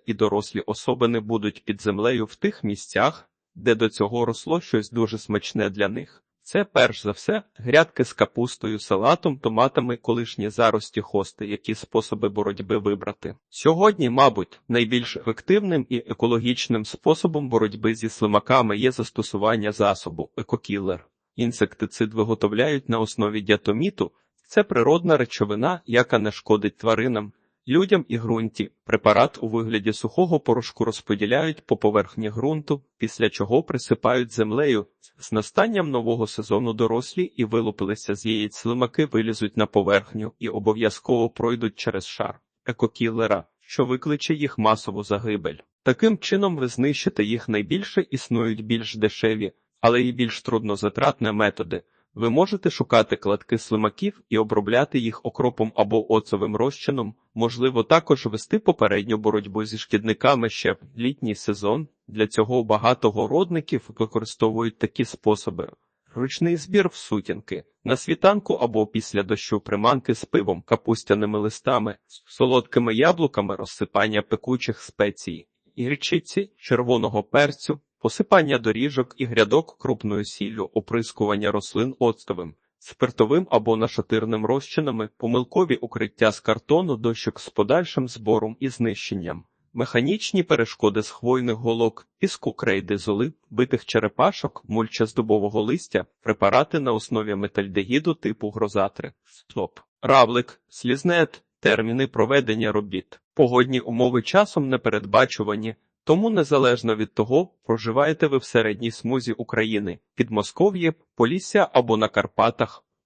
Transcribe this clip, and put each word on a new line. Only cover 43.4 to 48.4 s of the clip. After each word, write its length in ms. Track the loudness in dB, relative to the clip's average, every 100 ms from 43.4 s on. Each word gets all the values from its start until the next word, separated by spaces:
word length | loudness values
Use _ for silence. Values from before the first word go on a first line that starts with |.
| -2 _
що 240 | _ -2
викличе 500 | 0 0 -2 -4 -2
їх 240 | -2 -2 0
масову 440 | 2 2 -2 -8
загибель. 540 | -4 -2 -2 -4 -4 -10 _ _
Таким 360 | 0 2 2 2
чином 380 | 0 0 0 0
ви 120 | -2
знищите 560 | 0 0 0 -2 -2
їх 240 | -2 -2 -2
найбільше. 580 | -2 -2 -4 -2 -2 -2
Існують 540 | -6 -4 -2